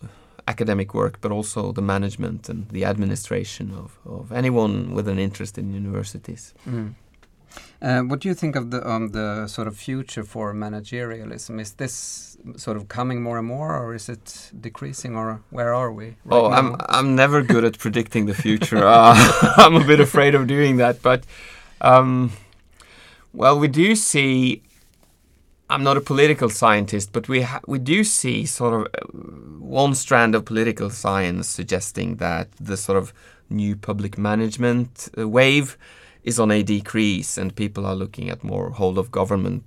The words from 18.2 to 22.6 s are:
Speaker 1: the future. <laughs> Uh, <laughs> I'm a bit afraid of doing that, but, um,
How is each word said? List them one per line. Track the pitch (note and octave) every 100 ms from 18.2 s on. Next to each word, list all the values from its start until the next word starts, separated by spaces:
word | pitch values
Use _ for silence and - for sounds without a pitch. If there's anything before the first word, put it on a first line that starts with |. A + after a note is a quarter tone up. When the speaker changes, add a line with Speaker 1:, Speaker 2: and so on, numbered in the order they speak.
| G#2
Speaker 1:
the | G2
future. | G#2+ G#2+ - G#2+ G2+
<laughs> |
Uh, | A#2 A#2 A2
<laughs> | A#2 - - -
I'm | F3+ E3
a |
bit | C#3+ D3+
afraid | C3+ D3+ C#3+ C#3+
of | B2+
doing | C#3+ D3 B2+
that, | B2 B2
but, | B2+ B2+ - - - - - -
um, | C3 B2+ C3 B2+ B2 G2 - _